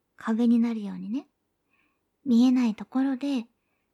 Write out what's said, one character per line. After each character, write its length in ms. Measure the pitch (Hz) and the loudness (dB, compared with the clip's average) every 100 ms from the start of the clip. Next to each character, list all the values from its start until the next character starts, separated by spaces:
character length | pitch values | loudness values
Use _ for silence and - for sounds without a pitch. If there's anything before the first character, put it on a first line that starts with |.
| _ - | _ -10
壁 300 | - 220 233 | -4 0 2
に 120 | 233 | 4
な 140 | 233 | 2
る 80 | 226 | -4
よ 120 | 202 | -8
う 40 | 185 | -10
に 120 | 190 | -8
ね、 180 | 254 - _ _ _ _ _ _ _ _ _ | -8 -10 _ _ _ _ _ _ _ _ _
見 220 | - 233 254 | 0 4 4
え 60 | |
な 140 | 254 233 | 4 0
い 60 | |
と 120 | 208 208 | -4 -6
こ 180 | 262 | -4
ろ 140 | 269 262 | -2 -4
で 300 | 285 262 226 _ _ _ _ | -4 -6 -8 _ _ _ _